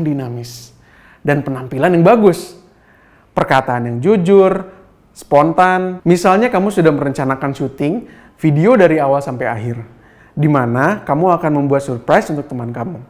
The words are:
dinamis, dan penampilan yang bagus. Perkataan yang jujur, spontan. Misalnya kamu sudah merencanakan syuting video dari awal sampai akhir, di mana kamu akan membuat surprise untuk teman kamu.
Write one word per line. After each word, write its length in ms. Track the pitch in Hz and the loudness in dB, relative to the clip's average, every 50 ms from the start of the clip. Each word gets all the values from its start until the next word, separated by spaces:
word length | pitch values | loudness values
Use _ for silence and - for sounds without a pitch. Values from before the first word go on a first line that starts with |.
| 165 | -4
dinamis, 640 | 156 143 139 131 120 120 120 120 120 - - - - _ _ _ _ _ _ _ _ _ _ - | -4 -4 -4 -6 -8 -10 -12 -12 -14 -16 -20 -20 -20 _ _ _ _ _ _ _ _ _ _ -2
dan 180 | 147 143 147 - | -2 -2 -2 -2
penampilan 480 | 147 135 127 127 123 139 131 147 180 180 | -6 -8 -8 -10 -8 -4 -2 0 2 2
yang 80 | 170 170 | 4 4
bagus. 480 | 190 240 226 208 190 165 - - - - - - _ _ _ _ _ _ _ _ _ _ _ _ _ - | 4 6 6 4 4 2 0 -6 -16 -20 -20 -20 _ _ _ _ _ _ _ _ _ _ _ _ _ -4
Perkataan 540 | - - - 139 135 - - 123 123 120 120 | -2 0 2 2 0 0 0 -2 -4 -4 -4
yang 80 | 117 120 | -4 -2
jujur, 680 | 127 190 220 196 170 180 196 196 190 190 190 190 185 - - - - _ _ _ _ _ | 0 0 0 2 2 4 4 4 4 4 0 -4 -8 -12 -18 -20 -20 _ _ _ _ _
spontan. 880 | _ - - - 147 143 151 165 160 170 180 185 185 185 185 185 185 180 - | _ -16 -4 2 2 4 4 4 2 2 2 2 2 -2 -4 -6 -8 -4 0
Misalnya 400 | 170 180 170 180 190 185 202 233 | 0 2 2 4 2 2 2 2
kamu 240 | 247 233 180 190 214 | 0 0 0 -2 0
sudah 220 | 196 180 165 160 147 | 0 2 2 2 2
merencanakan 580 | 135 139 139 135 - 139 131 135 135 147 139 | 0 -2 -4 -4 -4 -4 -4 -4 -4 -4 -6
syuting 560 | 135 - 139 127 - - 143 147 190 240 - - - - - - _ _ | -6 -6 -8 -8 -6 -4 -4 -4 -4 -6 -8 -14 -20 -20 -20 -20 _ _
video 400 | - 160 143 151 165 220 262 214 | -2 0 2 2 4 4 4 6
dari 220 | 180 165 156 156 | 4 4 4 2
awal 180 | 143 135 139 143 | 2 0 0 0
sampai 300 | 139 - 131 123 127 113 | -2 -6 -8 -6 -6 -6
akhir, 320 | 117 107 107 120 120 120 110 - - _ _ _ _ _ _ _ - 151 | -6 -6 -6 -8 -8 -10 -12 -18 -20 _ _ _ _ _ _ _ -4 -2
di 80 | 151 | 0
mana 560 | 151 147 139 123 117 117 127 139 175 208 208 - | 2 2 2 0 0 0 0 0 0 -2 -2 -4
kamu 320 | - 139 151 180 185 170 | -4 -2 0 2 0 0
akan 160 | 165 170 156 151 143 143 | 0 0 -2 -2 -2 0
membuat 200 | 139 139 139 139 | 0 -2 -2 -2
surprise 480 | - 127 117 - - 151 208 208 - | -4 -8 -6 -2 0 0 0 0 -2
untuk 160 | 160 143 139 | -6 -10 -10
teman 240 | - 135 123 120 117 | -10 -10 -10 -10 -10
kamu. 300 | 120 165 190 185 165 120 123 | -8 -10 -10 -10 -12 -14 -16